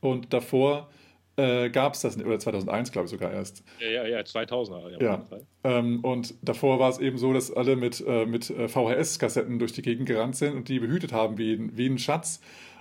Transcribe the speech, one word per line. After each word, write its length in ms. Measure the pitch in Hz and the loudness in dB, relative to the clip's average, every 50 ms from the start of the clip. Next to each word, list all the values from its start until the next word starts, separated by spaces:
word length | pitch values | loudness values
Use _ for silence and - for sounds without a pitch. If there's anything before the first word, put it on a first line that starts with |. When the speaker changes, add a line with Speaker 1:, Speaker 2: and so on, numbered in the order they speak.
Speaker 1:
Und 320 | - 135 127 127 123 - - | -2 0 0 0 -2 0 0
davor, 560 | 123 120 - 135 127 135 143 143 147 147 - - - - - _ _ _ _ _ | 0 0 2 4 4 4 4 4 0 -4 -10 -18 -20 -20 -20 _ _ _ _ _
äh, 320 | - 135 127 123 123 123 123 | 2 2 2 4 2 2 2
gab's 320 | 127 135 135 143 135 - | 2 2 2 2 2 -2
das 160 | - 117 98 | -4 -4 -4
nicht, 80 | - - | -2 -2
oder 120 | 113 110 | -2 -2
zweitausendeins, 540 | 101 - 113 104 98 95 - 101 113 120 123 | 0 0 -2 -2 -2 -2 -2 -2 -2 -2 -2
glaub 140 | - 101 87 | -2 -4 -4
ich, 60 | - | -4
sogar 200 | 110 - 92 85 | -4 -6 -6 -6
erst. 320 | - 101 98 - - - - - - - | -4 -6 -8 -8 -12 -16 -20 -20 -12 -8
Speaker 2:
Ja, 80 | 117 113 | -4 -4
ja, 180 | 113 123 113 | -2 -2 -2
ja, 180 | 113 117 110 101 | -2 -4 -4 -4
zweitausender, 640 | - - 113 117 - 120 127 117 101 90 87 85 90 | -4 -4 -6 -4 -2 -2 -2 -2 -4 -6 -10 -12 -12
ja, 60 | 90 | -4
auf 40 | - | 0
Speaker 1:
Ja. 100 | 123 110 98 | 0 0 0
Speaker 2:
jeden 120 | 87 - | 0 -4
Fall. 140 | - 95 104 - - _ _ - | -8 -14 -16 -16 -18 _ _ 0
Speaker 1:
Ähm, 400 | 131 123 120 120 120 120 120 117 | 2 4 4 4 2 2 2 0
und 300 | 131 127 123 117 - - - | 0 0 0 -2 -6 -8 -6
davor 380 | - 113 110 - - 135 131 127 | -4 -4 0 2 4 4 6 6
war's 200 | 131 127 123 - | 6 4 4 2
eben 180 | 139 135 131 | 0 -2 0
so, 140 | 120 123 131 131 | 2 2 2 2
dass 160 | 131 127 - | 2 0 0
alle 240 | - 123 123 131 135 | -2 0 2 4 4
mit, 260 | 127 123 120 120 - - | 4 2 0 -2 -2 -2
äh, 200 | 127 123 113 113 | 0 2 2 2
mit, 240 | 117 117 117 - - | 2 0 -2 -4 -6
äh, 180 | - - 117 | -4 -4 -4
V-H-S-Kassetten 920 | 113 - 135 120 113 127 147 160 - - - 131 113 - 127 113 123 120 | -2 0 2 2 2 2 2 0 0 0 0 -2 0 0 0 -2 0 0
durch 140 | 113 120 113 | -2 -2 -2
die 100 | - - | -4 -4
Gegend 240 | 113 120 117 120 127 | -2 -2 -2 0 0
gerannt 280 | 123 117 107 113 131 131 | 0 0 0 0 0 0
sind 180 | - 147 147 143 | -2 -2 -2 -2
und 120 | 135 120 | -4 -4
die 120 | 127 131 127 | -4 -2 -2
behütet 340 | 117 117 151 180 170 135 123 | 0 0 -2 -2 -2 -2 0
haben 240 | 113 110 110 113 | 2 2 2 0
wie, 380 | 117 113 110 110 107 110 110 - | -2 -2 -2 -2 -2 -4 -4 -4
wie 100 | 113 127 | -2 0
ein 100 | 131 131 | 0 0
Schatz, 440 | 120 - - 147 165 - - - - - - - - - - - - | 0 0 0 0 0 -2 -6 -8 -10 -12 -20 -20 -20 -20 -20 -20 -20